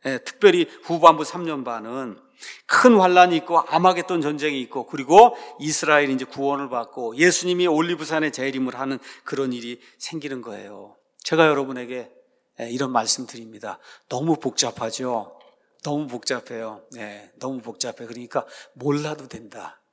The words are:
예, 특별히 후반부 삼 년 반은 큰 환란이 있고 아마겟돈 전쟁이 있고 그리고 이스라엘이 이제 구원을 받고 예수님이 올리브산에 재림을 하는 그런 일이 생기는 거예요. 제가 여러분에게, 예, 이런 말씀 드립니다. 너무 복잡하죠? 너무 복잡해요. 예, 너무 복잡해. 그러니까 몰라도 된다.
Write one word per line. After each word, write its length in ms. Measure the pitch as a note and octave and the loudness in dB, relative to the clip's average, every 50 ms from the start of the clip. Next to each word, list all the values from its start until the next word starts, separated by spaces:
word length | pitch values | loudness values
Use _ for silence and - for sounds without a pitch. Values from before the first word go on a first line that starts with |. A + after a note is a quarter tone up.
| _ | _
예, 120 | C#3 C3+ B2 | -4 -6 -6
특별히 480 | - - - - - G3+ F3 F3+ E3 - - - - | -6 -10 -10 4 6 6 6 6 2 -2 -4 -20 -8
후반부 400 | - E3+ E3+ D3+ E3+ D#3+ D#3 D#3 | -6 -4 8 8 8 8 8 2
삼 220 | - - F3 F3 | -6 -6 -6 -6
년 180 | E3 D#3 C#3 B2+ | -6 -6 -6 -6
반은 540 | B2 A#2 A2+ G#2+ A2+ A#2+ C3 C3+ A#2+ G2 - _ _ _ _ - - - - _ _ | -6 -8 -8 -8 -8 -8 -6 -6 -8 -10 -14 _ _ _ _ -18 -18 -18 -18 _ _
큰 280 | - - - B3+ A#3 G#3 | 2 4 6 6 6 6
환란이 380 | F#3 F#3 F3+ F3+ F3+ F3+ E3+ | 4 4 6 6 6 6 4
있고 240 | D#3+ D3+ - E3+ E3 | -2 -2 2 0 0
아마겟돈 600 | - - D#3 E3 F3+ F#3 F#3 E3+ F3 - F#3+ E3+ | 2 2 -2 2 2 2 2 2 -2 -4 -4 -2
전쟁이 400 | D3+ D3 D3+ D3+ C#3+ D3+ C#3+ C3+ | -2 -2 -4 -4 -4 -4 -4 -4
있고 240 | B2+ A2+ - C3+ A#2+ | -8 -8 -8 -10 -10
그리고 500 | - - D3 C3+ B2 D#3 G3 A#3 A#3+ A#3 - - - - - | -8 -10 -10 -2 6 10 10 10 10 8 0 -14 -16 -14 -8
이스라엘이 540 | C#3+ D3+ D3+ - - D3+ D3+ D3 C#3+ C#3 C3+ | -4 -4 -2 -2 2 4 4 4 4 4 0
이제 100 | C3 B2+ | -2 -4
구원을 460 | - - C#3 C#3 C#3 C#3 C#3 C#3+ C3 | -8 -8 -4 -4 -2 -2 -4 -6 -6
받고 480 | B2 A#2+ A2+ - - - B2 A#2 A2 B2+ | -6 -8 -8 -8 -10 -10 -10 -10 0 4
예수님이 500 | D#3+ F3+ F3 - F3 F3+ F3+ F3 F3+ F3+ | 4 6 6 4 0 0 0 2 2 2
올리브산에 640 | D#3+ D3+ E3 F3 F3 D#3 D#3 D3 D#3+ D#3+ D#3 D3+ | 2 2 2 0 -2 -6 -6 -4 -2 0 -2 -2
재림을 480 | - - B2+ C3+ C3+ C3 C3 B2+ A#2+ B2 | -2 -4 -6 -4 -2 -2 -4 -4 -4 -6
하는 180 | C3+ C3+ C3+ B2 - - - - _ | -6 -6 -6 -8 -10 -16 -20 -16 _
그런 260 | - - C3 C#3 C3 | -8 -4 -4 -4 -4
일이 300 | B2 B2 A#2 A#2 A#2+ A#2 _ - _ _ | -4 -8 -8 -12 -14 -14 _ -20 _ _
생기는 440 | - - - D#3+ C#3+ D3 C3+ B2+ | -14 -10 -10 -10 -10 -10 -10 -10
거예요. 540 | A#2 A2+ G#2 G#2+ G2+ G2+ G#2 G2 G2+ G2+ - _ _ _ _ _ - | -10 -12 -14 -14 -14 -16 -18 -18 -20 -20 -20 _ _ _ _ _ -6
제가 220 | - - D#3+ E3 D#3 | -2 4 4 6 6
여러분에게, 600 | D3 C#3+ C#3 C3 C3+ B2+ B2 A#2+ B2+ B2+ A#2 - _ _ _ _ _ _ _ _ _ _ | 4 2 -2 -4 -6 -10 -10 -8 -10 -10 -10 -12 _ _ _ _ _ _ _ _ _ _
예, 80 | A#2 A#2 | -10 -6
이런 220 | A#2+ C3 C#3 C3 | -4 -4 -4 0
말씀 360 | C3 A#2+ A2 A2+ - - B2+ A2+ | 0 0 2 2 -2 -2 -4 -12
드립니다. 520 | - A#2 A#2 A2+ A2 G#2 G#2+ G#2+ F#2 - _ - - - _ _ | -12 -16 -16 -16 -18 -14 -12 -12 -12 -12 _ -20 -20 -20 _ _
너무 300 | - B2 C#3+ E3 D#3+ C#3+ | -6 -4 0 0 0 0
복잡하죠? 1000 | - C3+ A2+ - - B2 - - A#2+ A2+ A2+ - B2+ B2+ B2 A2+ G#2 - - - - - _ _ _ _ _ _ _ | 0 -6 -2 0 -2 -2 -2 -4 -6 -6 -6 -6 -6 -4 -4 -4 -4 -6 -16 -20 -20 -20 _ _ _ _ _ _ _
너무 240 | D#3 D3 D3 D3+ C#3 | -4 -4 -4 -4 -6
복잡해요. 760 | B2 A#2+ - - C3+ A#2+ - - B2 A2+ A2+ A2 G#2+ G#2 - _ - | -8 -8 -6 -4 -6 -6 -6 -10 -10 -10 -10 -10 -12 -14 -18 _ -16
예, 340 | A#2+ G#2+ G#2 G#2 G2+ G#2 G2 _ _ | -14 -14 -14 -14 -16 -20 -20 _ _
너무 200 | - C3 C3+ B2+ | -8 -8 -8 -8
복잡해. 460 | A2 A#2 A2 - - A#2+ A2 - A#2+ A2+ | -10 -12 -8 -6 -6 -8 -6 -10 -14 -14
그러니까 380 | A#2 A#2 B2 A#2 - C3+ B2+ - - - - - _ | -14 -14 -16 -6 -4 -6 -6 -6 -12 -20 -20 -20 _
몰라도 540 | - B2 C#3+ C#3+ D3 D3 D3+ D3+ D3 C3+ B2+ | -6 -2 -2 -2 0 -2 -4 -8 -8 -12 -16
된다. 540 | - A2+ A2+ G#2+ - A2+ G2 - - _ _ _ | -16 -16 -18 -16 -18 -16 -16 -16 -18 _ _ _